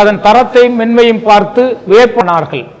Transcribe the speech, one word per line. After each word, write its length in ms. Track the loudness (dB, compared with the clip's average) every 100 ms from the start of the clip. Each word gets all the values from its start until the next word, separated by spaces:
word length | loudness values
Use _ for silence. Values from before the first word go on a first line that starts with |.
அதன் 200 | 0 0 2
தரத்தையும் 500 | 2 2 2 2 0
மென்மையும் 420 | -2 0 0 0 0
பார்த்து 340 | 0 0 -2 -2 -4 0
வியப்பினார்கள். 720 | 2 2 0 -2 -4 -6 -10 -14 -20